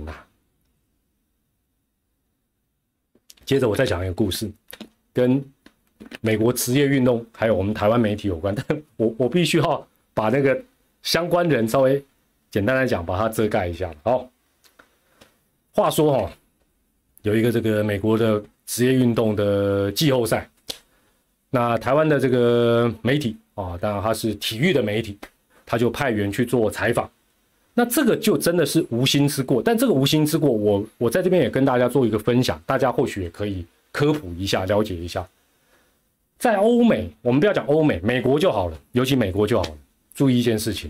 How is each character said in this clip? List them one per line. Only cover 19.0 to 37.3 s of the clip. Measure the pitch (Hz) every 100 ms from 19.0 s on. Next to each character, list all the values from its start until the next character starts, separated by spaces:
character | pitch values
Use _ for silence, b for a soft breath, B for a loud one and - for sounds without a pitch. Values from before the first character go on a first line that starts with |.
| 123
动 | 113 110 104
的 | 101 101 101 98 101
季 | 101 156
后 | 131
赛， | 110 117 - _ - B B B B B B _ _
那 | 127 120 117
台 | 123
湾 | 143 156
的 | 143
这 | 131
个 | 123 120 120 120 117 120 110
媒 | 113 147
体 | 135 110 _
啊， | - 90 87
当 | 104
然 | 101
他 | 101
是 | 113 113 101
体 | - 113
育 | 165
的 | 180
媒 | 107 104
体， | 98 101 - _ _ b -
他 | 120
就 | 120
派 | 113 139
员 | 107 101
去 | 98 120
做 | 127 107
采 | - 110
访。 | 120 98 _ _ _ _ _ _ -
那 |
这 | 240 277
个 | 247 165
就 | - 151
真 | 170 175
的 |
是 | 151 160 -
无 | 117
心 | 135 139 143
之 | 143
过， | 131 127
但 | 156 226
这 |
个 | 254
无 | 147 139
心 | 156
之 | 151 160
过， | 151
我， | 110 104 101 104 _
我 | 120
在 | 180
这 | 185
边 | 185
也 | 120
跟 | 135
大 | 135 123
家 | 123
做 | 139 120
一 |
个 | 107
分 | - 120
享， | 127 -
大 | - 135
家 | 127
或 | 120
许 | - -
也 | 87
可 | -
以 | 104 95 87 _ _
科 | - 147
普 | 151 90
一 | 85 95
下， | 110 92
了 | 104
解 | 110
一 | 87 87
下。 | 95 87 _ _ _ _ _ _ _ _ _ _ _
在 | 247
欧 | 208 214 240
美， | 233 127 87 -
我 | 123